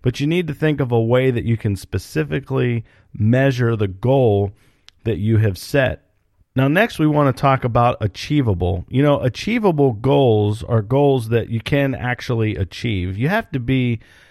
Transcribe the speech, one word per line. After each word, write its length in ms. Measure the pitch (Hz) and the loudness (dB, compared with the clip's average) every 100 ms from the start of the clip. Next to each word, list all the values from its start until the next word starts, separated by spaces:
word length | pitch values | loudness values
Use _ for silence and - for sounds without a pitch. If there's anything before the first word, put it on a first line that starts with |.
but 200 | 123 - | -4 -2
you 60 | 143 | 0
need 220 | 175 165 | 0 -2
to 60 | |
think 260 | 143 156 147 | -2 0 0
of 120 | 131 | 0
a 80 | 117 | 0
way 300 | 113 127 131 | 2 2 2
that 140 | 120 | 0
you 120 | - 113 | 0 -2
can 200 | 107 98 | 0 -4
specifically 1080 | - 104 - 156 147 147 - 131 123 117 113 _ _ | -4 -8 -6 -4 -4 -6 -4 -2 -2 -2 -6 _ _
measure 640 | - 104 123 139 123 120 | -2 2 4 2 2 0
the 140 | 113 101 | 0 -2
goal 640 | 92 123 135 123 101 101 - _ _ _ _ | -2 0 2 4 2 0 -4 _ _ _ _
that 140 | 120 90 | -6 -2
you 200 | 107 110 | 0 2
have 200 | 110 90 | 2 -2
set. 500 | - 143 127 - _ _ _ _ _ | -2 0 0 -2 _ _ _ _ _
Now, 140 | 131 135 | 0 2
next, 300 | 165 233 - | 2 0 0
we 80 | 156 | 0
wanna 260 | 151 143 | 2 2
talk 320 | 123 143 127 | 2 2 2
about 320 | 123 117 120 - | 0 2 2 0
achievable. 800 | 104 - - 151 123 90 90 92 - | -4 -6 -2 0 2 0 0 -2 -4
You 120 | 123 | 0
know, 180 | 147 143 | 2 2
achievable 720 | 127 - - 233 208 156 139 | 0 -4 -4 0 0 2 2
goals 680 | 104 127 143 131 107 104 107 | 0 0 2 4 4 2 -2
are 200 | - 113 | -2 -2
goals 480 | 104 131 143 135 110 | 0 0 2 0 0
that 180 | 117 98 | -2 -2
you 120 | 113 | -6
can 340 | - 143 139 | -2 0 0
actually 600 | 127 123 120 - 117 110 101 | -2 -6 -6 -4 -2 -2 -2
achieve. 600 | 85 - 120 98 90 95 | -6 -6 -6 -4 -4 -4
You 120 | 139 | -2
have 220 | 208 - | -2 -4
to 60 | 139 | -6
be 420 | 117 131 123 113 - _ _ | -2 0 0 -2 -8 _ _